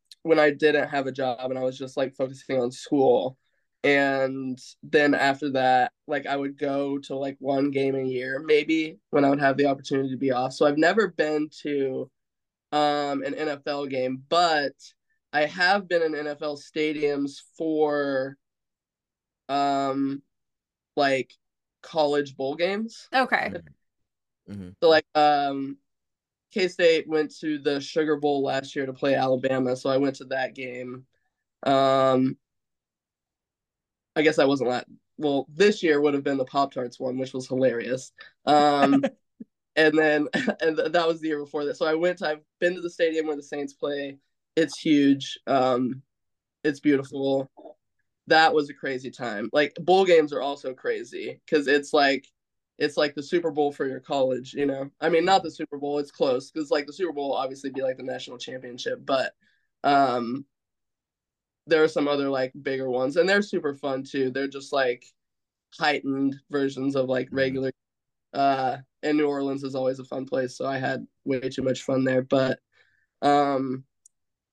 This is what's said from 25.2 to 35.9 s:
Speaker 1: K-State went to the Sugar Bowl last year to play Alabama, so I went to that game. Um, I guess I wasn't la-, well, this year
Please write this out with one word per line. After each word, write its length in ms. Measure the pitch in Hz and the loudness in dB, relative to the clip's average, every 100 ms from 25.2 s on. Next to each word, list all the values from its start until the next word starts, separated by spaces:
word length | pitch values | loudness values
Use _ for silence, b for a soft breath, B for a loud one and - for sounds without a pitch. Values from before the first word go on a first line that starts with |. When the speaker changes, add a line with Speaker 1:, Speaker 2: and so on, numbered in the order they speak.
| 147 147 143 139 139 139 _ _ _ _ _ _ _ | 4 2 0 -4 -8 -10 _ _ _ _ _ _ _
Speaker 1:
K-State 560 | 208 180 - 170 160 151 | -4 -2 2 4 4 2
went 280 | 156 151 - | -2 -2 -6
to 180 | 160 147 | -6 -4
the 200 | 143 143 | -2 -2
Sugar 340 | 139 165 156 147 | -2 -2 0 0
Bowl 240 | 147 139 | 0 0
last 320 | 135 135 135 151 | 0 -2 -4 -6
year 120 | 131 | -6
to 60 | |
play 200 | 131 139 | -4 0
Alabama, 640 | 135 131 131 131 131 127 127 | 2 2 0 0 0 0 -2
so 140 | 139 | 0
I 80 | 135 | 2
went 180 | 139 131 | 0 -2
to 80 | 131 | -8
that 300 | 131 127 135 | -6 -6 -8
game. 500 | 127 123 127 127 131 _ _ _ _ _ | -12 -10 -12 -14 -18 _ _ _ _ _
Um, 760 | 135 135 135 135 131 131 131 131 _ _ _ _ _ _ _ _ _ _ _ _ _ _ _ _ _ - | 0 2 4 4 4 4 2 -2 _ _ _ _ _ _ _ _ _ _ _ _ _ _ _ _ _ 0
I 60 | |
guess 180 | 151 156 | 2 4
I 60 | 139 | 2
wasn't 240 | 139 120 | 2 0
la-, 140 | 123 - - _ - | -2 -6 -16 _ -6
well, 280 | 151 139 131 | -2 -2 -4
this 340 | 147 208 208 | 2 2 4
year 160 | 170 | 2